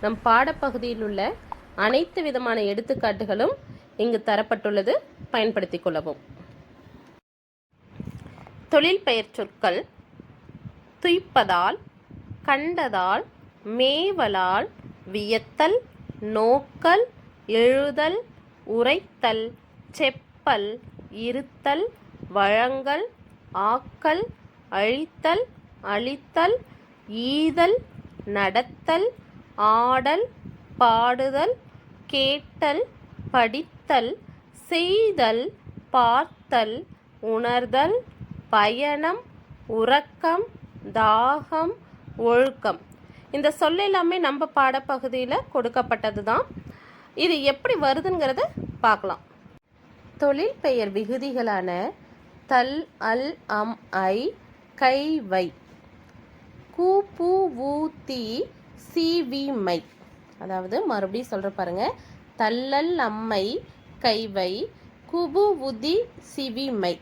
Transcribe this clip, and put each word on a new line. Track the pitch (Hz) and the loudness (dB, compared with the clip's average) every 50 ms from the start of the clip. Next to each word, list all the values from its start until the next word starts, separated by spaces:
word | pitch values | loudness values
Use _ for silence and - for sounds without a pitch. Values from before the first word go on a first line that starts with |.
| - | -2
நம் | 208 226 208 - | -4 -4 0 2
பாடப்பகுதியில் | 254 226 233 269 277 311 - - 277 226 247 226 240 240 220 220 | 4 6 6 4 2 0 -4 -4 -4 -4 -4 -6 -6 -6 -4 -6
உள்ள | 208 208 196 196 247 427 - - - - - - - - - 190 | -6 -4 -2 -4 -4 -4 -8 -12 -16 -16 -16 -16 -18 -6 -2 0
அனைத்து | 214 247 269 339 330 - - 339 | 2 2 2 0 0 -6 -6 -4
விதமான | 302 262 247 247 240 226 226 214 202 | -2 -4 -2 -2 -2 -2 0 0 -2
எடுத்துக்காட்டுகளும் | 202 208 226 - 269 262 - 226 202 196 220 196 202 208 240 349 539 - - - - - - - - - 208 | -2 -4 -4 -4 -4 -2 -2 -2 -2 -2 -4 -4 -2 0 0 0 -2 -4 -10 -20 -20 -20 -20 -20 -6 -2 -2
இங்கு | 233 233 214 220 - | 0 0 -2 0 0
தரப்பட்டுள்ளது, | 208 208 214 214 226 208 - 214 208 202 190 214 302 605 - - - - - - - | 0 0 0 -2 -4 -4 -2 -2 0 0 0 0 0 -2 -2 -6 -20 -20 -18 -4 -2
பயன்படுத்திக் | 240 220 226 208 208 185 175 - 175 - | 0 0 0 0 -2 -4 -4 -6 -4 -4
கொள்ளவும். | 185 165 156 151 165 143 - - - - - - - - - - - - - - - - - - - - - _ _ _ _ _ _ _ _ _ _ _ _ _ - - - - - - - - - - - - - - - - - - | -2 -4 -2 -4 -6 -10 -10 -12 -20 -20 -20 -20 -20 -20 -20 -20 -20 -20 -20 -20 -20 -20 -20 -20 -20 -20 -20 _ _ _ _ _ _ _ _ _ _ _ _ _ -20 -18 -16 -16 -16 -16 -18 -20 -20 -20 -20 -20 -20 -20 -20 -10 2 2
தொழில் | 302 294 330 381 403 - | 4 4 4 2 2 2
பெயர் | - 240 226 214 - _ | 0 0 0 -2 -6 _
சொற்கள்: | - 214 190 - - - 196 175 185 403 - - - - _ - - - - - - - - - - - - - - - - - _ - | -10 -10 -10 -8 0 0 2 2 2 -4 -8 -14 -20 -20 _ -20 -20 -20 -20 -20 -20 -20 -20 -20 -18 -18 -18 -20 -20 -20 -20 -20 _ 2
துய்ப்பதால், | 349 339 359 370 - - 277 220 196 185 175 175 196 - 415 - - _ - _ _ - - - - - - - - | 2 2 2 2 2 2 2 4 4 4 4 4 2 0 -2 -10 -18 _ -20 _ _ -20 -20 -18 -18 -18 -10 0 0
கண்டதால், | 285 269 294 320 349 339 320 254 208 190 180 180 196 240 466 - - - - - _ _ - 202 220 240 | 0 0 0 -2 -2 -2 -2 -2 0 0 0 2 0 0 -2 -6 -14 -20 -20 -20 _ _ -12 -8 0 2
மேவலால், | 254 262 285 302 339 392 403 359 277 214 202 190 185 185 185 202 277 453 - - - - - - - - 190 | 2 2 4 2 0 -2 0 0 0 0 2 0 2 2 2 0 0 -2 -8 -16 -20 -20 -20 -20 -18 -10 -8
வியத்தல், | 214 208 208 220 220 - - - - 302 320 392 494 494 - - - - - - - - 208 220 | -6 -2 0 -2 -2 -2 -6 -2 2 2 4 4 2 -2 -4 -20 -20 -18 -18 -16 -10 -8 -4 0
நோக்கல், | 214 220 226 247 277 277 - - - - 320 349 403 480 494 - - - - - - - - 214 226 233 | 2 4 4 4 2 0 -4 -18 0 2 4 4 4 4 0 -4 -20 -20 -20 -20 -20 -8 -2 2 4 6
எழுதல், | 240 262 269 277 285 277 277 294 311 349 427 494 - - - - - - _ - - 208 226 | 6 6 4 2 0 0 0 0 0 0 -2 -6 -8 -18 -20 -20 -20 -20 _ -10 -6 -2 0
உரைத்தல், | 233 247 294 381 - - _ _ - 233 220 220 220 233 240 - _ - _ - - - - | 2 2 2 0 -2 -10 _ _ -2 -2 -2 -2 -4 -8 -10 -16 _ -20 _ -20 -20 -20 -6
செப்பல், | - 311 269 254 - - _ _ - _ - 262 214 202 208 220 240 - - - - - - - 208 226 240 | -2 -2 -2 -2 -4 -18 _ _ -6 _ 0 0 0 0 -4 -8 -10 -14 -20 -20 -20 -20 -18 -14 -8 -6 -4
இருத்தல், | 247 262 277 262 - - - 285 285 311 392 480 - - - - - - - - 175 | -4 -4 -6 -8 -16 -6 -2 0 0 0 -2 -6 -6 -12 -20 -20 -20 -18 -18 -6 0
வழங்கல், | 202 196 196 208 220 233 254 269 269 269 277 285 311 403 480 - _ - - - - _ - - - 196 208 | 2 2 4 4 4 2 2 0 -4 -2 -2 -2 -2 -4 -8 -10 _ -20 -20 -20 -20 _ -10 -6 -2 0 0
ஆக்கல், | 226 254 - - - - - 320 311 349 427 480 - _ - - _ _ - - - 190 | 0 0 -4 -8 -20 -4 -2 0 0 0 -2 -6 -10 _ -20 -20 _ _ -18 -8 -4 -2
அழித்தல், | 202 214 247 269 311 311 _ - - 311 330 403 494 - - - - - - - - 196 202 | 0 0 0 -2 -4 -8 _ -4 0 0 0 0 -2 -6 -8 -20 -20 -20 -20 -14 -8 -4 -4
அளித்தல், | 202 233 247 277 277 - - - 330 330 359 440 508 - - - - - _ - _ _ - 208 226 233 247 | -2 -2 -4 -6 -8 -12 -6 0 2 2 2 2 0 -4 -10 -20 -20 -20 _ -20 _ _ -12 -8 -6 -4 -2
ஈதல், | 269 294 311 320 277 330 339 359 427 508 - - - - - - - - - - 202 | 0 2 0 0 2 4 4 4 4 0 -2 -6 -20 -20 -20 -20 -18 -16 -10 -6 -2
நடத்தல், | 202 202 190 190 226 254 254 - - - - 320 330 381 480 494 - - - - - - - - - 208 214 | 0 0 2 2 0 -2 -2 -8 -12 -4 -2 0 0 0 -2 -4 -6 -20 -20 -20 -20 -20 -20 -6 0 2 4
ஆடல், | 220 226 240 247 254 262 254 269 302 359 453 494 - - - - - - - - - - | 4 4 4 4 2 2 2 2 0 0 -2 -4 -6 -14 -20 -20 -20 -20 -20 -20 0 4
பாடுதல், | 254 233 226 226 233 247 247 247 262 269 269 277 311 403 508 - - - - - - - - - - - - | 6 6 6 6 4 2 2 2 0 -2 0 0 0 0 -2 -4 -8 -20 -20 -20 -20 -20 -20 -20 -16 -4 -2
கேட்டல், | 277 269 269 277 294 - - - - - 302 285 330 494 - - - - - - - - - - | 0 2 2 0 -2 -6 -12 -8 -2 -2 0 0 0 -2 -6 -8 -20 -20 -20 -20 -16 -16 0 2
படித்தல், | 254 233 226 214 277 330 - _ - - - 311 262 233 233 349 - - - - - - - - - - - | 4 4 4 2 -4 -8 -10 _ -20 -4 2 2 2 2 2 -6 -8 -12 -20 -20 -20 -20 -20 -20 -20 -8 -2
செய்தல், | 339 330 339 349 381 415 453 440 392 311 254 220 220 226 254 381 - - - - - - - - - | -2 0 0 2 2 2 2 2 2 2 2 2 2 0 -2 -6 -8 -12 -20 -20 -20 -20 -18 -2 2
பார்த்தல், | 262 240 233 233 254 311 - - _ - _ - 240 226 214 220 254 370 - - _ _ _ _ - - 214 226 | 4 4 4 4 2 0 -2 -8 _ -10 _ 0 0 0 0 -4 -8 -10 -14 -20 _ _ _ _ -10 -6 -2 -2
உணர்தல், | 220 240 240 240 247 247 240 214 262 285 339 415 494 508 - - - - - - - - - - | -2 0 0 0 0 0 0 2 2 2 2 2 -2 -4 -6 -18 -20 -18 -16 -16 -18 -8 2 4
பயணம், | 220 208 214 226 240 277 294 294 285 302 320 359 466 494 - - - - _ - - - - 226 220 | 4 4 4 2 0 -2 -2 -2 0 -2 -2 -2 -4 -8 -16 -20 -20 -20 _ -20 -20 -12 -6 -2 0
உறக்கம், | 220 226 262 294 294 - - - - 330 330 359 440 466 - - - - - - - 202 196 226 | 2 4 4 4 2 0 -14 -4 -2 0 0 0 -2 -4 -8 -18 -20 -20 -20 -16 -16 -6 -2 2
தாகம், | 220 220 214 220 240 254 277 302 285 - - 311 320 339 440 466 - - - - - - - - 226 233 | 4 4 4 4 4 2 2 0 -4 -6 -4 -2 -2 -2 -4 -8 -12 -20 -20 -20 -20 -18 -10 -2 0 4
ஒழுக்கம். | 233 240 262 269 262 - - 220 180 175 - - - - - - - - - - - | 4 4 4 2 0 -2 -4 -4 -4 -4 -8 -20 -20 -20 -20 -20 -20 -20 -20 -8 -6
இந்த | 277 285 302 302 - | 0 0 0 0 2
சொல் | 349 302 330 359 403 | 0 2 2 2 0
எல்லாமே | 403 392 381 349 339 370 370 339 | 2 2 2 2 2 0 2 0
நம்ம | 285 277 277 311 311 - 294 | 0 0 -2 -4 -2 2 2
பாடப்பகுதியில | 269 262 262 269 277 - 277 262 269 262 233 254 254 247 285 392 539 - - | 2 4 2 0 -4 -4 -6 -4 -4 -6 -4 -4 -4 -2 -2 -4 -4 -2 -4
கொடுக்கப்பட்டது | 294 240 240 233 262 233 - 233 220 214 220 208 208 202 214 | -2 -2 -2 -2 -2 0 0 -2 -2 -2 -4 -4 -4 -2 0
தான். | 226 277 523 - - - - - - - - - - - - - - - 294 | 0 0 0 -4 -8 -18 -18 -18 -20 -20 -20 -20 -20 -20 -20 -18 -4 0 0
இது | 349 330 302 269 277 269 | 2 2 2 2 0 0
எப்படி | 277 - - 508 370 294 | 0 0 0 0 2 2
வருதுங்கிறத | 269 269 302 302 381 370 349 311 262 262 311 523 698 - - - - - - - | 2 2 2 0 -2 -2 0 0 0 0 0 -2 -2 -4 -8 -12 -12 -10 0 2
பார்க்கலாம். | 226 214 202 - 190 165 - - - - - - - - - _ _ _ _ _ - - - - - - - - | 2 2 2 0 -6 -8 -8 -10 -20 -20 -20 -20 -20 -20 -20 _ _ _ _ _ -20 -20 -20 -20 -20 -8 0 2
தொழில் | 285 277 277 339 453 539 - - | 2 2 2 0 -4 -4 -2 0
பெயர் | 311 262 240 220 202 196 202 | 0 2 2 0 -2 -2 -4
விகுதிகளான | 220 202 240 262 254 277 262 254 233 226 208 190 180 185 175 175 190 277 403 - - - - - - - - - - - 269 | -4 -4 -4 -4 -4 -4 -4 -2 -2 0 0 -2 -2 -2 -4 -4 -4 -6 -6 -10 -20 -20 -20 -20 -20 -20 -20 -20 -6 0 2
தல், | 247 247 262 277 302 320 - _ _ - 220 | 2 2 2 -2 -6 -8 -10 _ _ -4 -2
அல், | 226 240 262 285 320 - - - 208 208 | -2 -2 -2 -4 -8 -10 -8 -6 -4 -2
அம், | 214 226 233 - - - - 190 190 | -2 -4 -6 -10 -12 -6 -4 -2 0
ஐ, | 190 190 220 254 349 - - - - - - - _ - - | 0 0 0 -2 -4 -6 -8 -20 -20 -20 -20 -20 _ -6 2
கை, | 277 254 262 277 285 311 320 311 240 196 185 | 2 2 4 2 0 -2 -4 -4 -4 -2 -2
வை, | 190 185 170 - - - - - - - - - - - - - - - - - - - - - - - - - | -2 -2 -2 -6 -14 -20 -20 -20 -20 -20 -20 -20 -20 -20 -20 -20 -20 -20 -20 -20 -20 -20 -20 -20 -20 -20 -20 -4
கு, | - 349 370 381 392 403 392 - | 0 2 4 4 2 2 -2 -6
பு, | - 339 339 370 381 381 359 269 233 254 277 | -4 0 2 2 2 2 0 -2 -4 -4 -4
உ, | 285 294 311 320 311 - - - | -2 -2 -4 -4 -6 -10 -10 -10
தி, | 269 254 233 214 226 262 - - - - - - - - - | -8 -6 -6 -6 -6 -6 -6 -8 -8 -20 -20 -20 -20 -20 -20
சி, | - - 339 330 330 330 349 320 247 | -8 -4 -2 0 2 2 0 0 -2
வி, | 240 277 277 277 277 233 196 | -4 -6 -4 -4 -4 -2 0
மை. | 180 175 170 - - - _ - - - - - - - - - | 0 -2 -2 -4 -8 -20 _ -20 -20 -20 -20 -20 -20 -20 -16 -10
அதாவது, | 190 190 185 185 185 202 277 440 370 | -8 -6 -6 -6 -4 -4 -2 -2 -2
மறுபடியும் | 247 208 196 190 196 226 254 - - | -2 -2 -2 -4 -4 -6 -8 -6 -8
சொல்ற | 196 190 196 196 - | -6 -6 -6 -6 -6
பாருங்க. | 190 175 170 185 220 330 523 - - - - - - - - - | -6 -6 -4 -4 -4 -4 -4 -8 -14 -20 -20 -20 -20 -20 -6 -2
தல்லல் | 233 214 226 240 254 269 269 277 302 330 359 339 262 | -2 0 0 -2 -4 -2 0 0 0 0 0 0 -2
அம்மை | 226 214 214 220 226 220 202 190 208 254 349 - - - - - - - - - | -2 -2 -4 -6 -2 -2 -2 -2 -2 -4 -6 -10 -12 -20 -20 -20 -20 -20 -2 0
கைவை, | 247 220 214 226 220 196 196 185 180 185 214 339 453 - - - - - - - - | 0 0 0 -2 -4 -4 -2 -2 -2 -4 -6 -8 -10 -10 -18 -20 -20 -20 -20 -18 -6
குபு | - 339 349 311 277 370 403 415 403 320 262 269 | -4 -4 -2 0 2 2 4 4 2 0 -2 -8
உதி | 262 220 226 294 339 415 480 - - - - - | -6 -4 -2 0 0 0 0 -2 -8 -20 -20 -16
சிவிமை | - - 269 269 226 233 277 269 254 208 190 180 175 - | -10 -8 -8 -6 -6 -4 -4 -4 -2 -2 0 -2 -2 -4